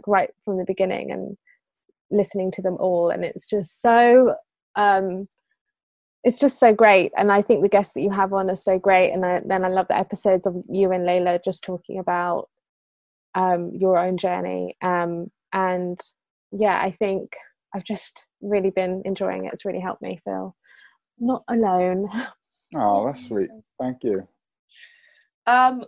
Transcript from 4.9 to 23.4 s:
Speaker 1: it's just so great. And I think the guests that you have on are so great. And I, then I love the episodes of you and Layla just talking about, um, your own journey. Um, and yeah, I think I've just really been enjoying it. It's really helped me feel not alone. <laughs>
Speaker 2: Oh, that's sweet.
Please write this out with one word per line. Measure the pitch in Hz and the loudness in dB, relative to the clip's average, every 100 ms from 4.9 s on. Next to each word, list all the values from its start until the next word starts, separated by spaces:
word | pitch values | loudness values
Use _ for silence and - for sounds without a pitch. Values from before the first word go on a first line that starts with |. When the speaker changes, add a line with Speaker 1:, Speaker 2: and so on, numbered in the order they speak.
| 190 190 185 196 _ _ _ _ _ _ _ _ _ | 2 0 -6 -10 _ _ _ _ _ _ _ _ _
Speaker 1:
it's | 247 240 | -2 2
just | 277 - | 0 4
so | 240 | 4
great. | 214 214 190 170 - | 8 6 6 4 0
And | 202 | 2
I | 202 | 4
think | 202 208 | 4 2
the | 196 | 4
guests | 202 196 | 2 0
that | - | -4
you | 196 | -2
have | 196 196 | 0 -2
on | 190 190 | 0 -2
are | |
so | 185 - 185 | -2 0 0
great. | 202 185 185 | 4 4 4
And | 185 180 | 0 -2
I, | 180 | -2
then | - 190 | -2 -2
I | 185 | 0
love | 185 185 | 0 0
the | 196 | -2
episodes | 190 202 208 185 190 | -4 -2 0 0 0
of | 175 - | -6 -4
you | 190 190 | 0 0
and | 185 | 0
Layla | 175 180 180 175 | 0 0 0 0
just | 190 - | -4 -8
talking | - 180 - 190 | -8 -10 -10 -8
about, | 185 175 175 170 - _ _ _ _ _ _ _ _ | -4 -4 -2 -4 -8 _ _ _ _ _ _ _ _
um, | 185 185 175 170 | -2 0 0 -2
your | - 190 180 | -2 2 2
own | 180 185 | 0 -2
journey. | 185 180 180 185 180 - | -2 -4 -4 -6 -8 -6
Um, | 185 180 170 170 180 - _ | -4 -2 -2 -6 -10 -16 _
and | 190 185 180 180 180 - _ _ _ _ | -4 -2 -2 -4 -8 -14 _ _ _ _
yeah, | 196 208 180 | -2 0 0
I | 190 | -2
think | - 202 190 - - - _ _ | -4 -4 -4 -8 -16 -20 _ _
I've | 196 | -12
just | - 202 - - _ _ | -8 -10 -10 -20 _ _
really | 202 202 190 | -4 0 0
been | 190 185 185 | -2 -2 -4
enjoying | 196 190 190 190 185 | -6 -4 -4 -4 -8
it. | |
It's | - | -10
really | 202 185 | -8 -8
helped | 185 - | -8 -10
me | 185 180 | -12 -12
feel | 202 190 190 - _ _ _ _ _ - | -8 -8 -10 -14 _ _ _ _ _ -6
not | 240 254 - | -4 -4 -2
alone. | 233 208 180 180 185 202 | 0 2 2 0 -2 -4
<laughs> | 214 269 - _ _ _ 160 | -8 -10 -14 _ _ _ -2
Speaker 2:
Oh, | 104 101 | 0 2
that's | 120 139 - | 0 -6 -6
sweet. | 107 | -4